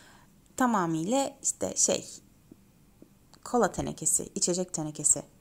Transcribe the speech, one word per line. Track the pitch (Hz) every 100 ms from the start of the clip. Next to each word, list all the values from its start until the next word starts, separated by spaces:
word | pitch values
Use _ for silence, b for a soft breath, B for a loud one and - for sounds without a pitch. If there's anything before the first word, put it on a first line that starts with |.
| B B B - - -
tamamıyla | 247 214 165 160 170 262 269 -
işte | - - - -
şey, | - - - - - - - - _ _ - _ - _ _ -
kola | - 247 190
tenekesi, | - 143 147 156 - -
içecek | 196 185 180 180
tenekesi. | - 151 151 147 143 - -